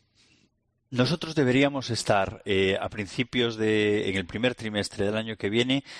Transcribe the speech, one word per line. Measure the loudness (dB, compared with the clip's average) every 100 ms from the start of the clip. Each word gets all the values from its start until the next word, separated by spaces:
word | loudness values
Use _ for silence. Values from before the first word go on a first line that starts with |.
| _ _ _ _ _ _ _ _ _
Nosotros | 0 0 0 -2 2
deberíamos | 4 4 4 0 -4
estar, | -4 2 2 2 -4
eh, | -2 2 2 2
a | -2
principios | -6 -8 -6 -4 0 -2 0
de, | 0 2 2 2 0
en | -4
el | -4
primer | -2 -2 -2
trimestre | -6 -4 -6 -2 -2
del | -2
año | -6 -6
que | -2
viene, | 0 2 0 -2 -16